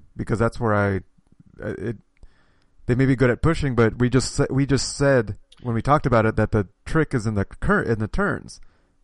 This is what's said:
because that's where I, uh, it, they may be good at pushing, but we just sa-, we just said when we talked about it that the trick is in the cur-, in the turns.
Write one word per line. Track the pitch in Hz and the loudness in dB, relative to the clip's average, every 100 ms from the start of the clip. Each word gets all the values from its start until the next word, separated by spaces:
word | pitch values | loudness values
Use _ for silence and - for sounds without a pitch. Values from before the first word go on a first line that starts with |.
| - - | -14 -10
because | 107 104 | -4 0
that's | 113 - | 0 0
where | 117 104 | -2 0
I, | 101 95 - _ _ _ - - | 0 -2 -6 _ _ _ -20 -14
uh, | 107 - | -12 -8
it, | 104 107 _ _ - _ _ _ _ _ - | -8 -10 _ _ -20 _ _ _ _ _ -2
they | 123 | 2
may | 135 | 2
be | 131 | 4
good | 131 | 2
at | 110 | 2
pushing, | 151 165 143 117 | 0 0 0 2
but | 113 113 | 2 2
we | 123 | 2
just | 127 - - | 2 0 -2
sa-, | 143 | -2
we | 135 135 | 0 0
just | 135 - - | 0 -2 0
said | 139 131 104 101 - _ | 2 2 0 -6 -16 _
when | 123 | -6
we | 113 | -2
talked | 135 147 135 | 2 2 4
about | 117 110 | 2 2
it | 107 | 2
that | 107 | 0
the | 110 95 _ - | 0 -2 _ -4
trick | 160 147 | -2 0
is | 127 107 | -2 -2
in | 104 | -4
the | 98 | -4
cur-, | - - 196 | -4 0 0
in | - 110 | 0 -2
the | 107 | -2
turns. | - 202 - - - - _ _ _ | -2 -2 -4 -10 -20 -20 _ _ _